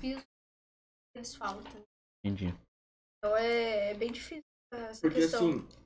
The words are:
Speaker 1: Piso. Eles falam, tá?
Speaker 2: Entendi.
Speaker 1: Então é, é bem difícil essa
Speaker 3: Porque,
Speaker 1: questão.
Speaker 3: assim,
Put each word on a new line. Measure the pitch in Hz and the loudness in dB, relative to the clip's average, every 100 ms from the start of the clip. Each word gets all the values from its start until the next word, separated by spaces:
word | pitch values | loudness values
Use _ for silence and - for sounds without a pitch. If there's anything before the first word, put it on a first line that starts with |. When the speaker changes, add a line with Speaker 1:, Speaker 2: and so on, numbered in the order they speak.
Speaker 1:
Piso. | 262 - - _ _ _ _ _ _ _ _ 240 | -4 -6 -10 _ _ _ _ _ _ _ _ -14
Eles | 240 | -12
falam, | - 208 196 | -8 -6 -6
tá? | 226 214 - _ _ _ | -10 -16 -20 _ _ _
Speaker 2:
Entendi. | 101 95 90 87 - _ _ _ _ _ | -4 -2 -2 -4 -10 _ _ _ _ _
Speaker 1:
Então | 208 214 | 0 2
é, | 226 233 226 214 202 | 4 2 2 2 0
é | |
bem | 208 233 | 0 -2
difícil | 247 - 311 - _ _ | -4 -10 -12 -14 _ _
essa | 240 226 220 | -10 -8 0
Speaker 3:
Porque, | 160 165 | 2 4
Speaker 1:
questão. | 165 233 170 | 4 6 4
Speaker 3:
assim, | 131 - - | 2 -4 -14